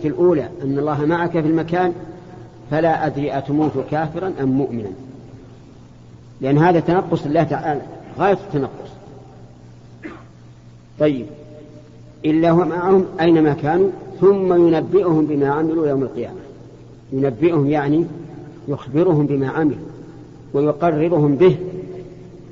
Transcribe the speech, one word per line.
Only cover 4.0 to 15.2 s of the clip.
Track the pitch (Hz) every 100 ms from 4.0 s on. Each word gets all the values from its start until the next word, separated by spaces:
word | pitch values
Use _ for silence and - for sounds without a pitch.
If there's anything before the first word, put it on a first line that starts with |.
| 151 170 185 151
أم | 135
مؤمناً، | 131 123 117 101 - - - - - - - - - - - - - - -
لأن | 131 147
هذا | 175 170
تنقص | 156 180 185 165 143
لله | 165
تعالى، | 151 139 160 139 - - - 139
غاية | 190
التنقص. | 190 - 147 123 - - - - - - - - - - - - - - - - - - - - - - -
طيب، | 151 131 101 - - - - - - - - - 156
"إلا | 156 165
هو | 165 160
معهم | 175 180 190 180 -
أينما | 170 160 156
كانوا | 139 143 175 196 - - -
ثم | 185 196 185 175 170
ينبئهم | 160 165 185 180 156